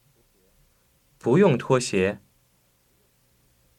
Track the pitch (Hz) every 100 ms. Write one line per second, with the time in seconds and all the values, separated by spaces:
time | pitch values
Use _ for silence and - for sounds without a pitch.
0 | _ _ _ _ _ _ _ _ _ _
1 | _ _ - 151 196 123 - 131 123 101
2 | 92 104 _ _ _ _ _ _ _ _
3 | _ _ _ _ _ _ _